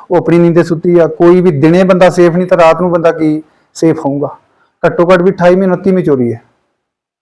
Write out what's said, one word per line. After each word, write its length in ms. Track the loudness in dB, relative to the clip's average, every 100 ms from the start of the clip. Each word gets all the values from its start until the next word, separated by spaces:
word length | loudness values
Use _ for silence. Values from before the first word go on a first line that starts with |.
| -4
ਉਹ 60 | -2
ਆਪਣੀ 220 | 0 2
ਨੀਂਦੇ 240 | 2 0
ਸੁੱਤੀ 360 | -2 -4 0 0
ਆ। 80 | 0
ਕੋਈ 340 | 0 2 4
ਵੀ 200 | 2 0
ਦਿਨੇ 240 | 0 2
ਬੰਦਾ 260 | 2 2 2
ਸੇਫ 260 | 2 0 0
ਨਹੀਂ 100 | -2
ਤਾਂ 120 | 2
ਰਾਤ 220 | 2 2
ਨੂੰ 100 | -2
ਬੰਦਾ 220 | 0 0
ਕੀ 300 | 0 -4 -4 -8 _ _
ਸੇਫ 240 | -4 -2 -2 -4
ਹੋਊਗਾ? 220 | -6 -8 -12 _ _ _ _ -4
ਘੱਟੋ 260 | -2 0
ਘੱਟ 100 | 2
ਵੀ 80 | 0
ਅਠਾਈਵੀਂ, 380 | 0 0 2 0
ਉਨੱਤੀਵੀਂ 360 | -2 -2 -2
ਚੋਰੀ 280 | 0 -2 -2
ਹੈ। 100 | -6 _ _ _ _ _ _ _ _